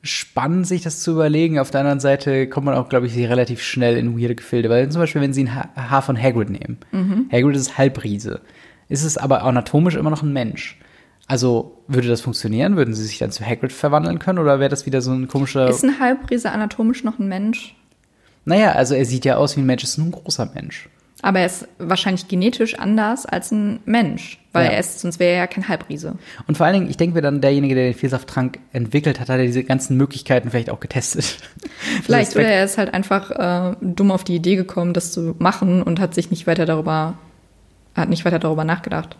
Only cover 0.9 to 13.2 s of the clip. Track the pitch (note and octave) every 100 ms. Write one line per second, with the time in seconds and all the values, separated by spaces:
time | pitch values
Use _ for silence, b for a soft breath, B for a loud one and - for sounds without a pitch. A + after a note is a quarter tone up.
0.9 | D#3 - D#3+ D#3 D3+ E3 D#3 C3+ C#3 C#3
1.9 | C#3 C#3 C#3 C#3+ C3+ C3 C#3 C#3+ C3 B2
2.9 | C3 B2 A#2 A#2 B2 A#2+ A#2+ - - A#2+
3.9 | A#2+ A#2 A#2 A#2+ A#2+ - A#2+ A2+ A#2 C#3
4.9 | D#3 E3 D#3 C#3 C3+ C3 A#2 - - B2
5.9 | C3+ C3+ B2 C3 A#2 G#2 G2 - - -
6.9 | F#3+ F#3 G3 C4 B2 C3+ C#3 B2+ - C#3
7.9 | C3 A2 G2+ A2 - B B B B B
8.9 | C#3 D#3 - C#3 C3 A2 B2 - D3 F3
9.9 | D#3 D#3 D3+ D3+ C#3 A#2 - - - b
10.9 | b b b b C3 B2 A#2 - - -
11.9 | C3 A#2+ A#2 - A#2 A2+ A2 E3 G3 B2
12.9 | A2 A2 -